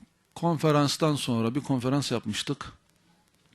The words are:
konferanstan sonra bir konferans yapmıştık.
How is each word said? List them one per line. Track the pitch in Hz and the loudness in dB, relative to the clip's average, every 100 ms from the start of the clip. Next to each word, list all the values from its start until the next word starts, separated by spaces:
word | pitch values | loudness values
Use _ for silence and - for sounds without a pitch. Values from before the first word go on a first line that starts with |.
| - _ _ | -20 _ _
konferanstan | - 165 156 160 147 143 - 160 | -4 0 2 4 4 4 2 0
sonra | 139 - 117 113 | 0 0 0 0
bir | 135 | -2
konferans | - 135 123 143 131 | -2 -2 0 0 0
yapmıştık. | 120 110 104 - 143 - - _ _ _ _ _ _ _ | -4 -4 -6 -4 -6 -8 -16 _ _ _ _ _ _ _